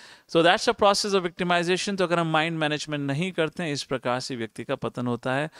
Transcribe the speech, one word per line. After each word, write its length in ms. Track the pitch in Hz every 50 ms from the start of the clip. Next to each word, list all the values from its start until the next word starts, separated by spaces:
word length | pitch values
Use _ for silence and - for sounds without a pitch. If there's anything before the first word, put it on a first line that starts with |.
| - - - - _ _
So 120 | - 170 160
that's 320 | 170 190 220 - 254 226
a 60 | -
process 340 | 214 196 202 - - 208 196
of 120 | 196 170
victimization। 720 | 175 165 - 185 175 175 175 175 170 185 175 - 214 202 185
तो 60 | 185
अगर 140 | 160 170 170
हम 80 | 170
माइंड 320 | 160 160 156 156 170 165 160
मैनेजमेंट 480 | 156 147 151 143 - - 151 143 143
नहीं 260 | 139 135 143 180 190 175
करते 300 | - 160 151 - - 175
हैं, 100 | 156 143
इस 100 | 131 -
प्रकार 380 | - 143 127 - 127 120 127
से 160 | 123 - 135
व्यक्ति 280 | 117 110 107 _ - 117
का 100 | - 139
पतन 320 | - - 123 - - 123
होता 280 | 123 120 113 - 135 127
है। 160 | 139 151 160 _ -